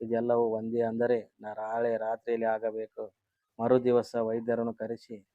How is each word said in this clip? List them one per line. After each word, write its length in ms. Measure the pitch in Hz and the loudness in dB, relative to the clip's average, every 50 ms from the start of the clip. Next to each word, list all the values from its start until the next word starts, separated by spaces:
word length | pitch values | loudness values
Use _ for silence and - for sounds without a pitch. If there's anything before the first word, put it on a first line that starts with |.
ಇದೆಲ್ಲವೂ 440 | 120 113 117 117 120 120 120 117 117 113 | -6 -2 -2 -2 0 2 2 2 2 2
ಒಂದೇ 320 | 113 110 110 113 117 117 | 0 -2 -4 -2 0 0
ಅಂದರೆ 360 | 117 113 113 113 120 123 123 113 101 - _ - | 0 0 0 0 2 2 2 0 -2 -6 _ -16
ನಾಳೆ 560 | 107 107 104 110 110 110 113 117 117 117 113 110 | -12 -12 -10 -8 -6 -4 -2 0 0 0 0 0
ರಾತ್ರಿಯಲ್ಲಿ 480 | 110 113 113 113 - 120 117 113 113 | -2 -2 -4 -4 -2 -4 -2 0 0
ಆಗಬೇಕು." 580 | 113 110 107 110 113 107 110 110 - - - 110 104 _ _ _ _ _ _ _ _ _ - | 0 0 0 -2 -4 -4 -4 -8 -8 -8 -12 -12 -12 _ _ _ _ _ _ _ _ _ 0
ಮರುದಿವಸ 560 | 113 120 127 131 123 123 120 120 110 - - | 4 6 6 6 6 6 4 4 4 2 -2
ವೈದ್ಯರನ್ನು 580 | 120 113 113 113 117 113 117 117 117 117 117 110 | -2 -2 0 -2 -2 -2 0 0 0 0 -2 -4
ಕರೆಸಿ 440 | - 110 110 117 110 - - 117 101 95 _ _ | -6 -6 -8 -8 -8 -10 -16 -16 -16 -18 _ _